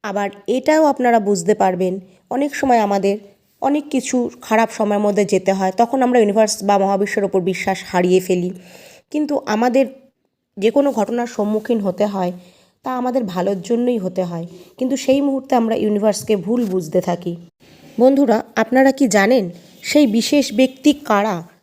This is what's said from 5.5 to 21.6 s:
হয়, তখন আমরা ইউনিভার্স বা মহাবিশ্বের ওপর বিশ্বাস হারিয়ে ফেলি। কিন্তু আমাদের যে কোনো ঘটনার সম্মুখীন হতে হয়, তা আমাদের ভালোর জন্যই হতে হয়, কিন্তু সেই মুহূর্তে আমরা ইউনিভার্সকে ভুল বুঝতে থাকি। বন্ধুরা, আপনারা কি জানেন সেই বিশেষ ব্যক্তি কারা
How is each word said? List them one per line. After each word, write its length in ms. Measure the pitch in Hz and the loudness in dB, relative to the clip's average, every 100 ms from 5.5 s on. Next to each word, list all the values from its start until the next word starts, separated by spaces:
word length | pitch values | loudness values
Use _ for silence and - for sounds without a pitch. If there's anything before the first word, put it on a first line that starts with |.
হয়, 180 | 190 190 190 | 0 -2 0
তখন 240 | 233 269 | 0 2
আমরা 180 | 247 247 | 2 4
ইউনিভার্স 440 | 208 208 214 - | 2 2 0 0
বা 140 | 196 202 | 0 2
মহাবিশ্বের 460 | 196 196 202 - | 2 0 -2 -2
ওপর 180 | 196 196 | 0 0
বিশ্বাস 420 | 175 180 196 190 - | -2 -4 -4 -6 -4
হারিয়ে 340 | 180 180 185 | 0 2 2
ফেলি। 320 | 185 180 180 185 - - - - _ | 2 -2 -2 -8 -20 -20 -20 -20 _
কিন্তু 300 | 302 294 294 - | -6 -2 -4 -2
আমাদের 400 | 214 240 247 254 - _ _ _ _ _ - | 0 2 2 0 -4 _ _ _ _ _ -2
যে 140 | 208 | 0
কোনো 200 | 277 285 | 2 2
ঘটনার 360 | 220 202 240 240 | 0 -2 -2 -4
সম্মুখীন 520 | - 208 214 214 233 | -4 -2 -4 -2 -2
হতে 260 | 196 185 208 | -2 -2 -2
হয়, 260 | 196 180 180 - _ _ _ | -2 -4 -6 -18 _ _ _
তা 140 | - 254 | -8 -4
আমাদের 260 | 247 254 | -2 -2
ভালোর 380 | 208 180 196 190 | -4 -4 -2 -4
জন্যই 360 | 170 233 240 233 | -2 -2 0 -2
হতে 260 | 185 185 | -4 -4
হয়, 240 | 175 170 170 - - - | -6 -6 -10 -16 -20 -6
কিন্তু 200 | 254 262 | -4 -2
সেই 240 | - 277 | 2 2
মুহূর্তে 340 | 277 269 269 247 | 2 -4 0 0
আমরা 200 | 226 226 | 0 -2
ইউনিভার্সকে 600 | 214 208 214 208 - 208 | 0 0 0 -2 -2 -2
ভুল 300 | 175 240 220 | 0 -2 -2
বুঝতে 360 | 185 156 180 | -2 0 -2
থাকি। 340 | 180 175 175 170 - _ _ - - - | -2 -6 -6 -12 -16 _ _ -20 -12 2
বন্ধুরা, 440 | 254 277 285 208 - - | 2 4 2 0 0 -4
আপনারা 360 | 226 254 269 | 0 4 4
কি 160 | 262 262 | 4 2
জানেন 420 | 202 196 254 185 - - - | 4 4 2 0 -10 -20 -16
সেই 240 | - 294 277 | 0 4 4
বিশেষ 460 | 220 208 294 247 | 2 2 0 2
ব্যক্তি 400 | 214 262 262 302 | 0 0 2 0
কারা 500 | 285 - 208 214 175 170 _ | 0 0 0 0 -4 -8 _